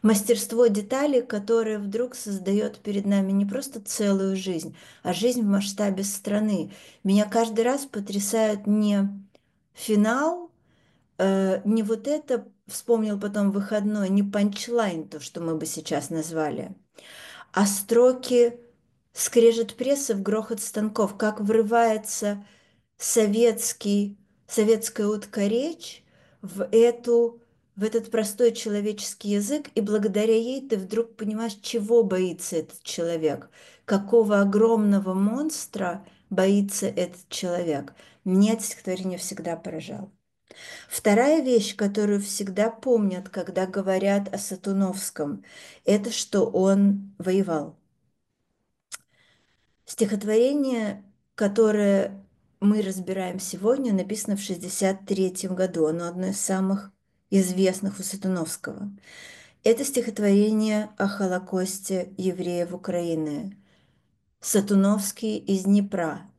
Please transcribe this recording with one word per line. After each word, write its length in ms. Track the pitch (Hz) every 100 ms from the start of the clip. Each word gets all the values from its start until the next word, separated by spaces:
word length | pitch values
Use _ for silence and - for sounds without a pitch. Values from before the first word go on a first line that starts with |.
мастерство 640 | 214 208 - 226 - 226 240
детали, 520 | 208 208 262 294 262
которое 580 | 247 208 202 226 220 214
вдруг 360 | 202 214 247 -
создает 640 | 208 196 185 202 208 -
перед 260 | - 202 202
нами 280 | 202 190
не 120 | 196 202
просто 360 | 247 277 226
целую 560 | - - 208 196 190 190
жизнь, 400 | 190 170 - - - -
а 80 | -
жизнь 300 | 170 233 247
в 60 | 208
масштабе 580 | 196 202 - 208 190 196
страны. 680 | - - 208 214 196 160 - - _
Меня 220 | 190 196 208
каждый 400 | 220 226 220 233
раз 200 | 277 -
потрясает 840 | 208 202 202 196 226 220 208 202
не 420 | 214 208 202 196 202 - _ _ _ _
финал, 760 | - - 208 214 247 311 349 349 _ _ _ _ _ _ _
э, 420 | 190 190 190 190 208
не 180 | 226
вот 240 | 208 226 269
это 400 | 302 - 240 - _ _
«вспомнил, 520 | - - 233 214 202
потом 320 | 202 208 202
выходной», 560 | 202 196 214 208 208 190
не 160 | 196
панчлайн, 840 | 202 202 202 202 - 240 214 165 156
то, 100 | 156
что 220 | - 180
мы 160 | 165 160
бы 80 | 156
сейчас 440 | - 156 147 143
назвали, 640 | 165 156 160 151 147 - 190 _ - - - - - -
а 140 | - 202
строки 920 | 196 - 233 247 254 - 247 240 240 - _ _ _ _
«скрежет 640 | - - 240 226 226 226 -
прессов, 460 | 254 277 - 202
грохот 400 | 196 214 208 214
станков», 560 | - - 214 214 196 -
как 240 | 214 214
врывается 1040 | 208 220 214 233 233 214 214 - 208 202 - _ _ _ _ _
советский, 1200 | - - 208 208 233 220 - - 208 202 202 202 _ _ _
советская 600 | - 208 220 214 - 208
уткоречь 1000 | 214 202 - 202 226 294 330 - - _ _ _ _
в 280 | 190 185 190
эту, 680 | 226 233 233 240 233 233 233 _ _ _ -
в 80 |
этот 280 | 214 226 226
простой 420 | 226 208 - 240
человеческий 720 | 226 220 208 208 208 - - 202
язык, 380 | 202 208 294 294 -
и 60 |
благодаря 540 | 202 214 208 196 220 226
ей 300 | 233 269 269
ты 120 | 208
вдруг 400 | 185 214 226 -
понимаешь, 380 | 208 214 226 208
чего 400 | - 233 208 233
боится 540 | 208 185 185 165 - 170
этот 260 | 160 -
человек, 680 | - - 170 165 156 156 - _ - _
какого 560 | - 196 202 233 214 202
огромного 760 | 196 202 226 226 208 202 190
монстра 920 | 190 202 240 311 - - 208 185 170 - _ _
боится 580 | 190 190 202 202 - 196
этот 400 | 196 175 - -
человек. 640 | - 180 175 175 139 143 - - _
Меня 300 | 190 185 208
это 100 | 226
стихотворение 540 | - - - 185 190 175
всегда 400 | - 196 170 165
поражало. 520 | 185 160 - 208 196 _ _ _ _ - - - -
Вторая 540 | - 220 208 262 320
вещь, 340 | 262 240 202 -
которую 460 | 202 202 208 202
всегда 480 | 202 - 196 190 220
помнят, 580 | 226 269 233 202 180 185
когда 380 | - 180 185 185
говорят 680 | 190 190 190 196 202 202
о 40 | 196
Сатуновском, 1080 | - 185 202 196 190 190 - - 147 196 - - - -
это 260 | - 208 208
что 400 | 220 - 202 -
он 640 | 175 190 196 202 202 - -
воевал. 600 | 170 185 185 160 156 - _ _ _ _ _ _ _ _ _ _ _ - _ _ _ _ _ _ _ _ -
Стихотворение, 1160 | - 208 202 202 220 247 294 269 240 214 202 - _ _ -
которое 880 | 202 202 220 208 202 196 196 - - _ _ _
мы 200 | 202 214
разбираем 580 | 196 190 180 190 185 180
сегодня, 540 | - 170 202 269 254
написано 420 | 190 185 214 - 202
в 60 |
шестьдесят 640 | - 175 175 - 190 196 -
третьем 500 | 190 190 185 185 180
году. 300 | 185 170 156
Оно 220 | 165 175
одно 200 | 180 185
из 140 | 196
самых 500 | - 190 190 196 - _ _ _ _
известных 720 | 196 180 185 190 185 196 196
у 40 |
Сатуновского. 880 | 190 196 190 180 160 - - - 202 196 - - - - - _
Это 220 | - 226 277
стихотворение 1040 | 254 233 208 208 196 208 214 214 214 208 -
о 100 | 196
Холокосте 1080 | 196 190 185 185 190 190 - - 190 180 -
евреев 560 | 185 180 175 175 175
Украины. 840 | 180 - 175 170 160 156 147 202 - _ _ _ _ _ _ _ _
Сатуновский 960 | - 208 196 202 196 202 196 - 220 214
из 260 | - 190
Днепра. 680 | 185 202 202 190 165 147 -